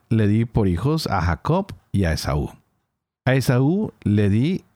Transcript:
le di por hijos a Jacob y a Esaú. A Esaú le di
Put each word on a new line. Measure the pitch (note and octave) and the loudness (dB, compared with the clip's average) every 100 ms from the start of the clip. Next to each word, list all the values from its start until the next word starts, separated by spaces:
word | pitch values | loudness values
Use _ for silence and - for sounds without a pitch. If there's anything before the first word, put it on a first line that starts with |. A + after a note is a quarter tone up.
| - | -2
le | A2 G#2 | 0 2
di | G#2+ A#2 | 2 0
por | A#2+ G2 | 0 0
hijos | E2+ C3+ D#3+ - | 0 -2 -2 -2
a | G2 | -2
Jacob | E2+ E2 - F3+ - - _ | -2 -2 -2 -2 -4 -14 _
y | G2 | -2
a | E2+ | 0
Esaú. | D#2 - D2 C2+ - _ _ _ _ _ _ - | -2 -4 -4 -6 -10 _ _ _ _ _ _ 0
A | |
Esaú | C3+ C3 B2 C3+ G3 A3 - | 0 2 2 2 -2 -4 -6
le | G2+ G#2 G2+ | -2 2 2
di | G#2+ D3 F#3+ - | 2 0 -4 -10